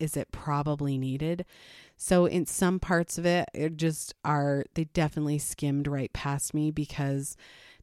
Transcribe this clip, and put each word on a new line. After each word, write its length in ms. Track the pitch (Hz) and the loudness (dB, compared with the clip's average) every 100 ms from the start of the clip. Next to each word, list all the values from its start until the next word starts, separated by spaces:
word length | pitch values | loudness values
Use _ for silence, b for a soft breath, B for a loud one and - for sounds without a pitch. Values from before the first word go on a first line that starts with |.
as 160 | 156 - | -4 -4
it 160 | - | -6
probably 640 | - - 143 147 143 143 135 | -8 -2 0 0 0 0 0
needed. 480 | 131 135 156 175 175 B B B B B | -2 -2 -2 -4 -6 B B B B B
So 280 | - 180 | 4 6
in 220 | 175 180 165 | 6 4 0
some 340 | - 180 185 | 2 2 2
parts 380 | - 170 170 - | 2 0 0 0
of 80 | 175 | 2
it, 220 | 175 - | 2 0
it 240 | - 156 156 | -2 -4 0
just 380 | 160 151 - - | 0 0 -8 -6
are, 400 | - 151 143 139 - | 0 2 2 0 -2
they 100 | - | -4
definitely 540 | 160 175 151 156 151 147 | -2 2 0 2 0 0
skimmed 480 | - - 147 143 143 | -2 -4 0 0 0
right 260 | 139 127 | -2 -4
past 400 | - 143 139 - | -4 -4 -2 -2
me 160 | 151 151 | -2 0
because 680 | 151 143 - 139 139 143 - B B B B | -2 -4 -2 -2 -2 -4 -12 B B B B